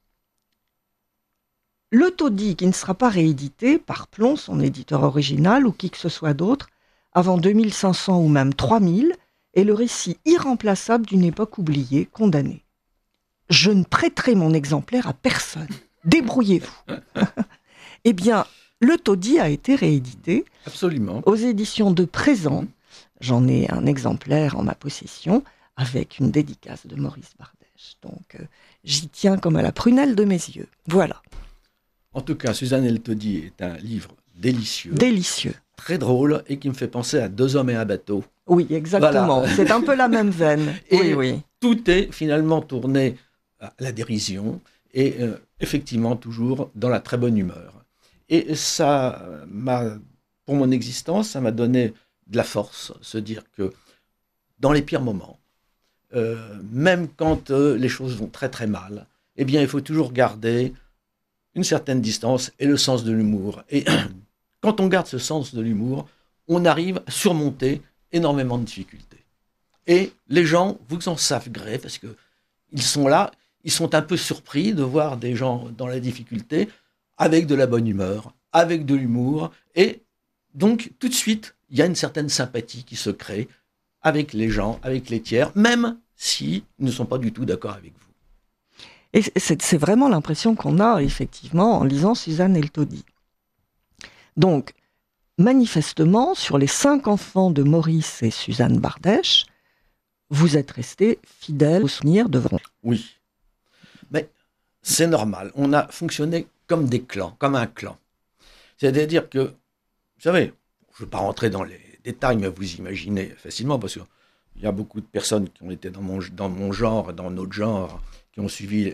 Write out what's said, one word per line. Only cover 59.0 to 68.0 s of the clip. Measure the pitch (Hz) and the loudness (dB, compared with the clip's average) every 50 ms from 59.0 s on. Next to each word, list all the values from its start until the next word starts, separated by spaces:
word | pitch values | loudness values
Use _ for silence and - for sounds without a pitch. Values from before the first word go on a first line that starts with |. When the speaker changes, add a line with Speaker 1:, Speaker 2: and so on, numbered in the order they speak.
| - _ _ _ _ _ _ - | -16 _ _ _ _ _ _ -6
Speaker 2:
eh | 143 | -2
bien | 131 135 151 | 0 2 2
il | 147 - | 2 0
faut | - 143 | 0 -4
toujours | 139 143 156 156 151 123 | -6 -4 -2 -2 -2 -2
garder | 123 123 127 110 104 110 110 113 117 120 123 131 - - _ _ _ _ _ _ _ _ _ _ _ _ _ _ - | 0 0 0 0 0 -2 -4 -2 0 0 -2 -4 -6 -10 _ _ _ _ _ _ _ _ _ _ _ _ _ _ -6
une | - 185 | -4 -2
certaine | - - 143 156 - 131 131 | 0 -2 -2 -2 -2 -2 -2
distance | 113 107 107 - - 113 131 123 - - - - | -2 -2 -4 -4 -2 0 -2 -2 -2 -6 -8 -2
et | 135 | 0
le | 139 143 135 | 2 2 2
sens | - - 131 123 113 | 2 0 0 0 0
de | 113 | 0
l'humour. | 113 110 110 107 107 101 95 104 98 - - - | 0 0 0 0 0 -2 -4 -6 -10 -12 -8 -4
Et | 147 143 - - 160 - 101 98 98 92 - | -4 -2 0 0 0 0 -2 -4 -10 -16 -20
<clears throat> | _ _ _ _ _ _ _ | _ _ _ _ _ _ _
quand | - 214 214 214 | -2 -2 0 2
on | 190 190 | 2 2
garde | 175 185 175 | 2 0 0
ce | - - 123 | -2 -6 -8
sens | - - 151 156 135 127 - | -6 -4 -4 -4 -6 -6 -6
de | 117 | -6
l'humour, | 110 117 113 101 110 123 135 147 147 - _ _ _ _ _ _ _ - | -4 -2 -2 -2 -2 -4 -4 -6 -8 -12 _ _ _ _ _ _ _ -2
on | 165 175 175 | 0 2 4
arrive | 170 147 151 165 185 190 180 - | 4 2 2 0 -2 -4 -6 -8
à | - | -8
surmonter | 131 - - 208 180 156 147 143 131 - 135 131 143 147 - _ _ _ | -4 -2 0 2 2 2 0 -2 -2 -2 -2 -2 -2 -4 -8 _ _ _